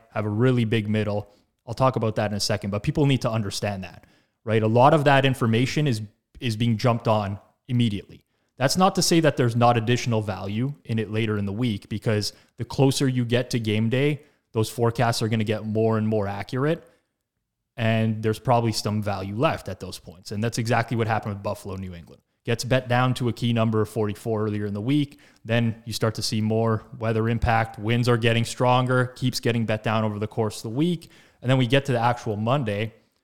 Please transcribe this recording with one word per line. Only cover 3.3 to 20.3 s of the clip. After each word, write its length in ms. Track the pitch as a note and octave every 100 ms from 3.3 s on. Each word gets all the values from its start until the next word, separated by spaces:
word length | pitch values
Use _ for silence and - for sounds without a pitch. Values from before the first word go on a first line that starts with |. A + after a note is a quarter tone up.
understand 540 | A2 G2+ - G#2 G2 F#2+
that, 200 | - - _ _ _
right? 180 | - A2
A 60 | A2
lot 260 | A#2 C#3
of 120 | D#3+ C#3+
that 180 | C3+
information 640 | C3+ B2+ A#2 A2+ C3 D#3+ D3
is, 140 | A2 G#2+ _ _ -
is 160 | C3 G#2+
being 180 | A#2+ G#2+
jumped 320 | B2+ A#2 A#2+
on 320 | G#2+ G2 G2+ - _ -
immediately. 560 | A#2+ A#2 G2 - E2 _ _ _ -
That's 180 | C#3 F3+
not 200 | F#3+ F#3
to 60 |
say 200 | - E3+
that 160 | D3+ C3+
there's 180 | B2 A#2
not 220 | A#2+ A#2
additional 440 | A2 B2 B2 A2
value 520 | G#2 F#2+ G2 G#2+ C3+ C#3+
in 160 | - A2+
it 100 | G2+
later 280 | A2 A2 G#2
in 80 | G2+
the 80 |
week, 340 | G2+ B2 G2+ -
because 460 | G#2+ B2 G#2+ G#2 - _ -
the 80 | A#2+
closer 420 | - C#3 - C#3
you 160 | B2+
get 260 | A#2+ A#2+ B2+
to 80 | B2
game 280 | A2 G#2+ A2+
day, 360 | B2+ D3 D3 - _ _
those 180 | A2+ A2
forecasts 520 | - A#2 - A#2 -
are 80 | A2
gonna 160 | A2+ G#2+
get 180 | G#2 A2
more 320 | G#2+ A2 A2
and 80 | A2
more 220 | A2 G2
accurate, 560 | G2+ G2+ B2+ D3 E3+ - _ _ _ _ _ _ _ _ -
and 440 | A2+ A2+ A2+ G#2+
there's 180 | A2 G#2+
probably 340 | - A#2+ A#2
some 280 | G#2+ A2 G#2+
value 360 | G#2 F#2+ G2 G#2+
left 320 | D#3 F#2+ -
at 100 | F#2+
those 200 | F#2 -
points. 340 | - - -